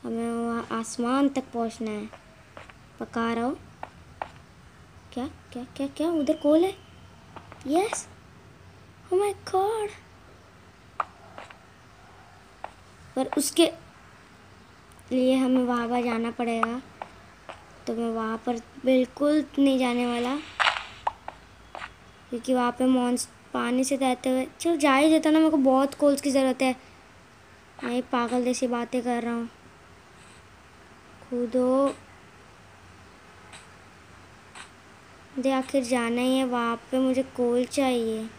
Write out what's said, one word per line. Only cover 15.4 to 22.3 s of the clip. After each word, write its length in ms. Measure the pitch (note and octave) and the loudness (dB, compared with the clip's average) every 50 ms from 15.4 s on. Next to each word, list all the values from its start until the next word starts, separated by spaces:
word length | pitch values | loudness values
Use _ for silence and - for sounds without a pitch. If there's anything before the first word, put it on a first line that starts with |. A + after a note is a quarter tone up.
| C4 B3+ B3+ B3+ B3 | 2 2 2 2 2
वहाँ 260 | A#3+ B3 A#3+ A#3 A#3 | 2 -2 -2 -2 -2
पर 140 | A#3+ B3 A#3 | -2 -2 0
जाना 280 | A#3+ A#3 A3+ A#3 A#3 | -2 -2 -2 -4 -4
पड़ेगा। 500 | A#3 - B3 A#3 A#3 A3+ A3+ A3+ A#3 B3+ - - - - - - - - - - - - - - - - - - - - - - | -4 -4 -4 -2 0 -2 -2 -2 -4 -8 -10 -14 -18 -18 -18 -18 -18 -20 -20 -20 -20 -20 -18 -18 -18 -18 -18 -20 -20 -14 -8 -6
तो 60 | A#3 | -4
मैं 160 | A3+ A#3 A#3 | -2 -2 -2
वहाँ 280 | A3+ A3+ A3 A3 A3+ A3+ | -2 -4 -4 -4 -6 -6
पर 240 | - - B3 A#3 - - - C#4 - | -4 -4 -4 -4 -6 -14 -18 -4 2
बिल्कुल 600 | B3 C4 B3+ B3+ A#3+ - - C#4+ D4 D4+ D#4 C#4+ D4 - - | 4 4 4 4 2 -2 0 2 2 4 2 0 0 0 4
नहीं 200 | C#4 C#4 C4+ C4 | 4 4 4 4
जाने 260 | B3+ B3 A#3+ A#3+ A#3+ | 2 0 0 0 0
वाला, 320 | A#3+ A#3+ A#3+ A#3+ B3 C4+ D4 D#4+ - - - - - - - - - - - - - - - - - - - - - - - - - - - - - - - - - - - - | -2 -2 -2 -2 -4 -4 -6 -8 -12 -4 -2 0 0 0 -2 -10 -12 -18 -6 -6 -6 -6 -6 -18 -18 -18 -18 -20 -20 -20 -20 -20 -18 -14 -14 -14 -14 -16 -20 -20 -20 -20 -20 -14
क्योंकि 240 | - | -10